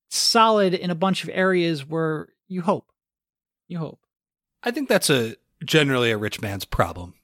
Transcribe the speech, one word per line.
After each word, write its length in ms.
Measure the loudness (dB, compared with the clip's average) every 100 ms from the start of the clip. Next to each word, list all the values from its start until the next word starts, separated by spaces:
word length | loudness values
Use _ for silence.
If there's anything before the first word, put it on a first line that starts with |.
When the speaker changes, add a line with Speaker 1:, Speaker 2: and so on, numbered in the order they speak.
| -8
Speaker 1:
solid 640 | -2 2 4 6 4 2
in 160 | 0 -2
a 60 |
bunch 280 | 0 0 0
of 60 | -4
areas 520 | 0 2 2 0 -2
where 440 | -4 -4 -4 -4 -10 _ -10
you 140 | -4
hope. 300 | -2 -2 _ _ _ _ _ _ _ _ -12
You 120 | -10
hope. 200 | -10 -12 _ _ _ _ _ _
Speaker 2:
I 80 | -6
think 180 | -6 0
that's 200 | 0 2
a 260 | 0 0 -6 _ -14
generally 480 | 0 2 4 2 2
a 60 | 0
rich 240 | -4 -6
man's 240 | -8 -8
problem, 500 | -6 0 0 -2 -14 -18